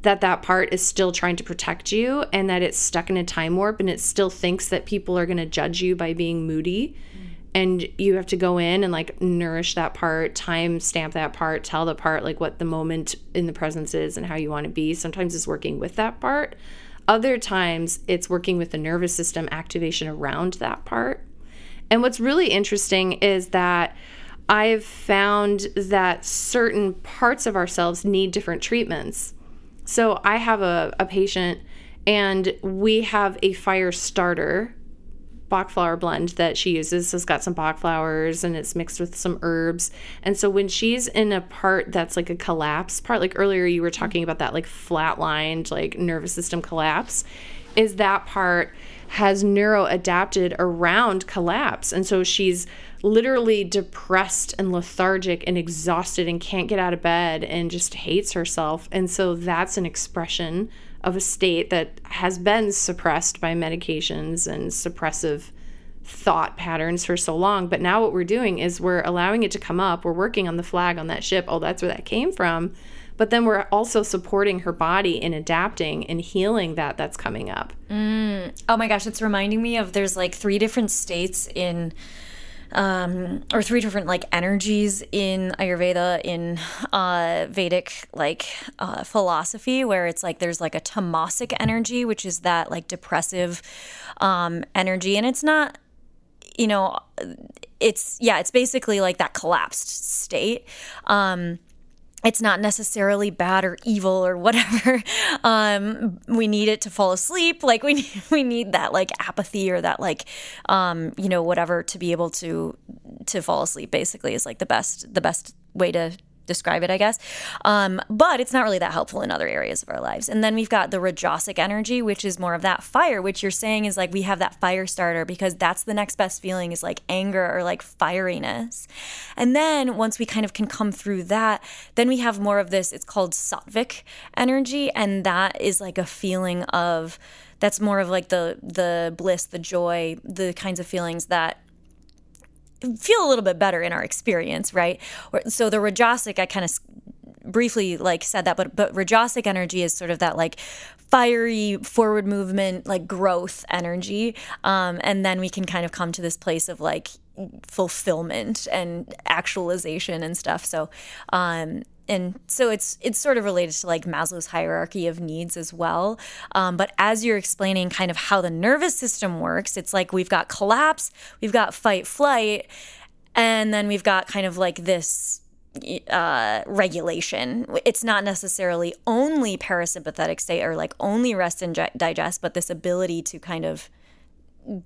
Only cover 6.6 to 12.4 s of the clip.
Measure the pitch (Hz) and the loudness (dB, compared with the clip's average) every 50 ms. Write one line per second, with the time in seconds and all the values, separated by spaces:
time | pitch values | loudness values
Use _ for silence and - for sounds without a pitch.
6.6 | 156 180 180 208 262 - - - - - - 190 190 180 170 - - - - 190 | 0 0 0 0 -2 -4 -6 -12 -14 -14 -14 -14 -12 -12 -12 -14 -14 -4 0 0
7.6 | 190 185 185 180 - - - - 190 196 190 190 180 - 202 175 185 180 180 175 | 2 2 2 0 -2 -6 -4 0 2 4 4 2 2 -2 0 2 2 2 4 2
8.6 | 170 170 180 190 202 185 170 160 160 - - - 180 185 175 170 170 165 160 165 | 2 2 2 2 2 2 0 -2 -2 -6 -4 -2 0 2 2 2 0 0 -2 -2
9.6 | 175 - - 175 165 - - - - 170 160 160 165 151 - - - - 170 165 | -2 -2 0 0 -2 -2 -2 -2 0 0 2 2 0 -2 -4 -6 -4 -2 0 0
10.6 | 170 170 170 170 170 - - 170 160 156 - 165 156 143 - - 165 160 160 - | 2 0 0 0 -2 -2 -2 -2 -4 -2 -4 -4 -4 -4 -2 -2 -2 0 0 -2
11.6 | - - - 160 165 165 156 - - 165 156 156 - 175 151 - | -4 -4 -2 0 0 0 -2 0 0 0 0 0 -2 -4 -2 -2